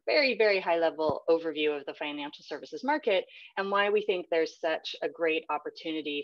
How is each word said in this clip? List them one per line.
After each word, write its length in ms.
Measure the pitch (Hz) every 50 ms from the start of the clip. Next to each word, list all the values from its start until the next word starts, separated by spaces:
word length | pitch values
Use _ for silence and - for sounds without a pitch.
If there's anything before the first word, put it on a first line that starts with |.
| _
very, 320 | - - 311 285 262 233 196
very 220 | 226 214 202 190
high 180 | 175 185 170 170
level 460 | 165 160 147 151 156 147 139 - - -
overview 480 | 165 165 165 165 151 151 151 151 147
of 80 | 143 139
the 80 | - 147
financial 500 | - - 294 294 294 285 294 - - -
services 380 | - 160 143 - - - 151 -
market 400 | 262 302 311 302 233 196 185 - - - - - - -
and 160 | - 196 196
why 180 | 196 202 202 208
we 120 | 202 214
think 240 | 208 - 196 180 165 -
there's 300 | 170 165 160 156 - -
such 340 | - 165 160 160 - - - -
a 60 | - 165
great 360 | - - 165 160 156 160 160 -
opportunity 720 | 151 147 - 156 - - - 165 156 156 147 147 147 143